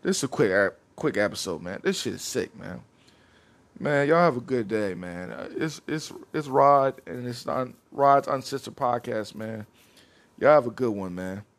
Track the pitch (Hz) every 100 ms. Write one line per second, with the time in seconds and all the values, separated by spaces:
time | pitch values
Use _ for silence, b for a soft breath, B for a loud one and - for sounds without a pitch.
0 | 160 190 135 - 120 92 98 - _ -
1 | 156 104 101 101 - 85 87 95 - 196
2 | 120 98 - 127 - - 95 92 - b
3 | b b b b b b b - 139 143
4 | 143 165 175 123 117 127 104 110 104 90
5 | 90 87 90 - - - 160 147 - 156
6 | - - - 156 143 135 139 143 135 -
7 | - 127 123 120 - - 127 - _ -
8 | 139 139 139 135 - 139 - - 127 120
9 | 120 110 104 - 110 110 104 b b b
10 | b b b - 127 151 123 107 127 101
11 | 92 90 92 95 101